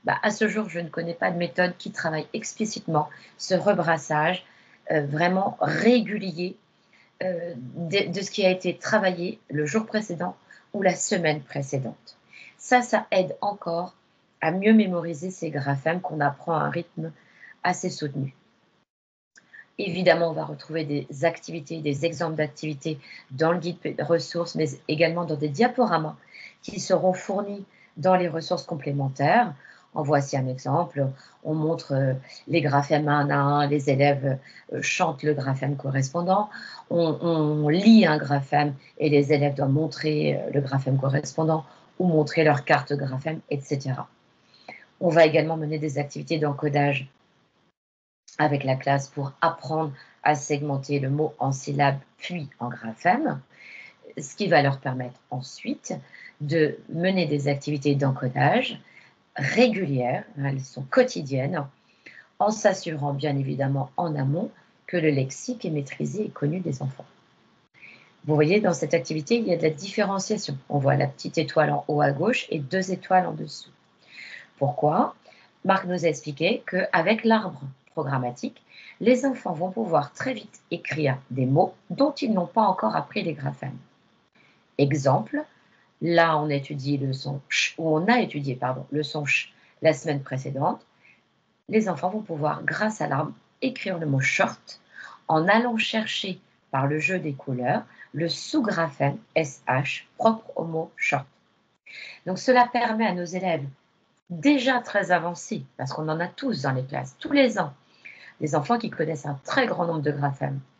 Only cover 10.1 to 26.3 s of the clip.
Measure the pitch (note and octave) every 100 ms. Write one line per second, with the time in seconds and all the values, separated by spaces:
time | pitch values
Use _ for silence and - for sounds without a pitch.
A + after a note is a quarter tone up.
10.1 | E3+ F3+ - _ - _ G#3+ F#3+ - -
11.1 | F#3+ D#3+ D3+ - C#3+ C#3 C3+ A#2 - -
12.1 | - _ - - _ - B3 A#3 G#3+ -
13.1 | G3 E3+ - G3+ G3+ - E3+ F3+ _ _
14.1 | _ _ _ D#3+ F3+ G3+ A3 G3 F3 E3
15.1 | D#3 F3+ F#3 E3 D3 C#3 C#3 D#3+ F3 -
16.1 | D#3 C#3+ C#3 - D#3+ D3 D#3+ E3 - D#3+
17.1 | - _ _ - - F3+ F3+ F3+ - D3+
18.1 | C#3 C3+ - _ _ _ _ _ _ _
19.1 | _ _ - _ - - - G3+ F3 F3
20.1 | E3 E3+ D#3 D3+ D3 - D#3+ D3 C#3+ C3+
21.1 | D3 E3 E3 - E3+ C#3 E3 D3 C3+ E3
22.1 | D#3+ E3+ D#3 D3+ - D#3 C#3+ D#3+ D3+ -
23.1 | - - C3 D#3+ F3 E3 F3 D#3 D3 D3
24.1 | E3+ E3 E3+ E3+ - D#3 C3+ - D3+ E3
25.1 | E3+ E3+ D3+ D3+ C#3+ A#3+ B3 A#3 E3 D#3
26.1 | - _